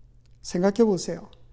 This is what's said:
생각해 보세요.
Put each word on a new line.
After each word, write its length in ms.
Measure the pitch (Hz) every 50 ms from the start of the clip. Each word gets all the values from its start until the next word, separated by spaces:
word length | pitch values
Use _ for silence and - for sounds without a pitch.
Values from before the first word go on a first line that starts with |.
| - - - - - - - -
생각해 420 | - - - 180 180 202 202 - 226
보세요. 440 | 214 190 165 - - 170 170 - - - - - -